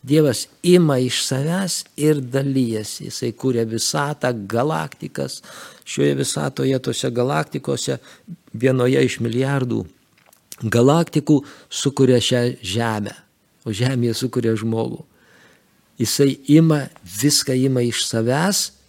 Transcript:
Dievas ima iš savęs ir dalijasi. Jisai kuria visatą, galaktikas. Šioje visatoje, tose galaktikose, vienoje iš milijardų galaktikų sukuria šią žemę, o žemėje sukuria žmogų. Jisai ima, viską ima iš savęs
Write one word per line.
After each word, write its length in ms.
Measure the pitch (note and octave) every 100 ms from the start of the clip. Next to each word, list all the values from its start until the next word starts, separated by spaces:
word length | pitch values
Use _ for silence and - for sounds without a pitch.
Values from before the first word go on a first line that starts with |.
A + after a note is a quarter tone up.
Dievas 440 | B2+ D3+ D3 A#2 - _
ima 360 | F3 F3+ D#3+ C3
iš 220 | B2+ -
savęs 600 | - C3 D3 F3+ F#3+ - - -
ir 240 | D3+ D3+
dalijasi. 880 | B2+ C3+ C#3 C3+ A#2+ G#2+ G#2+ - -
Jisai 240 | - A#2+
kuria 320 | A2+ C3 A#2
visatą, 680 | A2+ A2+ - D3 C#3+ D3 C3 A#2+ G2
galaktikas. 920 | A2+ C#3+ D#3+ D#3 - - - C#2 - - - - - -
Šioje 300 | - C#3+ C#3
visatoje, 640 | C3+ - C#3+ C3+ C3+ C3
tose 320 | C3 A#2+ C3
galaktikose, 880 | A#2+ B2+ D3+ D3 C#3+ C#3 C3+ - C3 - - - F3 _
vienoje 540 | A2+ C3 C3 B2 C3+ B2+
iš 140 | -
milijardų 640 | A#2 A#2 C3 C#3 B2+ A2 - _ _ _ _ _ _ -
galaktikų 800 | A2+ A#2+ B2+ E3 D#3+ D3+ C#3+ D3 - - -
sukuria 500 | - C#3 C3+ C3 B2
šią 220 | - B2 A#2+ C3
žemę, 520 | F#2 G#2 A#2 G#2+ G2+ - _ _ _ _ -
o 80 |
žemėje 420 | G2+ B2 C3 A#2 A2
sukuria 380 | B2+ B2+ A2+ A2
žmogų. 480 | A2+ A2+ B2 A#2 - _ _ _ _ _ _ _ _ -
Jisai 380 | A#2 - C#3 - -
ima, 360 | D3+ E3 D3+ C3 -
viską 520 | F2 G2 D3 - - B2+
ima 280 | C3+ B2+ A#2+
iš 180 | - -
savęs 560 | A#2 A2+ C3+ F3+ G3 - _